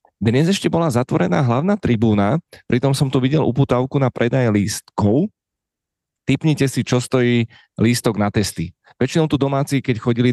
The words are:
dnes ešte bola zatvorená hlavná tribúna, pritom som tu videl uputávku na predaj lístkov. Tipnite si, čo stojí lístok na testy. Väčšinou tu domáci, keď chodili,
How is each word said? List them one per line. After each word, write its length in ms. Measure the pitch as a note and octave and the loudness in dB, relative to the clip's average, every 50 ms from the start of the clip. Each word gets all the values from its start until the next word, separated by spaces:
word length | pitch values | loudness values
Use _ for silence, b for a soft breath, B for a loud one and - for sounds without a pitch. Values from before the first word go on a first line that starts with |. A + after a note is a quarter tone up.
| _ _ _ _ | _ _ _ _
dnes 240 | G2 A#2 A2 C3 D#3+ E3+ G3+ | -2 0 2 2 2 2 0
ešte 160 | - - E3 | 0 -2 -2
bola 240 | D3+ E3 E3+ D#3+ A2 | -2 0 0 0 0
zatvorená 480 | A#2+ B2+ - D3 D#3+ F3 F#3 F3 E3 | -2 -2 -2 -2 -2 0 0 0 0
hlavná 400 | C#3+ A#2 A#2 B2+ D#3+ G3 G#3 G#3 | 0 0 0 0 0 -2 -2 -2
tribúna, 560 | - A#2+ B2 G#2 A#2+ A2 G#2+ G2+ G2+ G2+ C3 E3+ - B B B B - | 0 0 0 2 2 2 2 2 2 0 0 -2 -4 B B B B -2
pritom 240 | A#2 B2+ - C#3 C#3 | -2 0 0 0 0
som 160 | - D3 C3 | 0 0 0
tu 80 | C3 | 0
videl 240 | C3+ B2 B2+ C#3+ D#3 | 0 0 0 0 0
uputávku 560 | B2 - A#2+ B2 C3+ - B2+ B2 B2+ B2+ - | 0 0 0 0 0 2 2 0 0 0 0
na 160 | C#3+ C3+ B2 - | 0 0 0 0
predaj 400 | - A#2 A#2+ B2 C3+ B2 A#2 G#2 | 0 -2 0 0 2 2 2 2
lístkov. 800 | G#2 G2 E2+ - - - _ _ - G#2+ G2+ G#2+ D3 F#3+ A3 - _ _ _ _ _ _ _ _ _ _ _ _ _ _ _ _ _ _ - | 2 0 -2 -4 -8 -12 _ _ -2 0 2 2 2 0 -2 -6 _ _ _ _ _ _ _ _ _ _ _ _ _ _ _ _ _ _ -2
Tipnite 400 | C3+ - - D#3+ D3 - C#3 C3 | -2 0 0 0 0 0 0 -2
si, 160 | - - A2 | -2 -4 -2
čo 160 | - B2+ B2 | 0 -2 -2
stojí 480 | A#2+ - - C3 B2 B2 A#2+ A#2+ A2+ b b b b b _ - | 0 0 0 0 2 2 2 0 0 b b b b b _ 0
lístok 400 | G2+ A#2 A#2+ A#2+ - B2 G#2 F#2+ | 0 0 0 0 -2 -2 -2 -2
na 80 | G#2 G2+ | -2 -2
testy. 420 | - A#2 G2 - - - E2 F2 - _ b b b - | 0 -2 -2 -2 -4 -8 -10 -10 -10 _ b b b -4
Väčšinou 260 | A#2+ C3 - E3+ D#3 | -4 -2 0 0 0
tu 140 | D3+ D3+ B2+ | 0 0 0
domáci, 400 | C3+ C#3 C#3 C#3 C#3+ - C#3+ C3+ | 0 0 0 -2 -2 -2 -2 -4
keď 160 | - - B2 | -2 -2 -4
chodili, 340 | G#2+ - B2 A#2 A2+ B2 B2 | -2 -2 -2 0 0 0 0